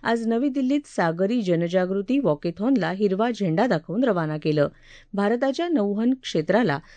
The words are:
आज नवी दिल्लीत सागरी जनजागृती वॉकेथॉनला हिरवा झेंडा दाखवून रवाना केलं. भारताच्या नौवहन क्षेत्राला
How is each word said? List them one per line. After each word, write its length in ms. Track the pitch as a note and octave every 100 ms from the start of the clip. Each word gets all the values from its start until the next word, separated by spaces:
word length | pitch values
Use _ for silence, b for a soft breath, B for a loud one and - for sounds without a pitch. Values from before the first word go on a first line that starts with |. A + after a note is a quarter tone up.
आज 240 | - A#3 A3+
नवी 220 | A#3 C#4+
दिल्लीत 320 | C4+ B3+ D4 -
सागरी 560 | - E3+ E3 G3 B3
जनजागृती 800 | F#3 E3 E3+ F#3 F#3 G3 G3 C4+
वॉकेथॉनला 720 | G#3+ D3 E3+ E3+ A#3 C4 E3
हिरवा 400 | F#3+ G#3 F#3+ A#3+
झेंडा 360 | A3+ F#3 E3 B3
दाखवून 360 | E3+ - G3
रवाना 340 | C4 F3+ D#3 D#3
केलं. 300 | D#3 D3+ D3 B B B B
भारताच्या 540 | G3 G#3 A#3+ C4+ C4+ F4
नौवहन 460 | D4 G3+ G3+ A#3+
क्षेत्राला 640 | C4 - E3+ D#3+ G3+ G#3+ C#3+ B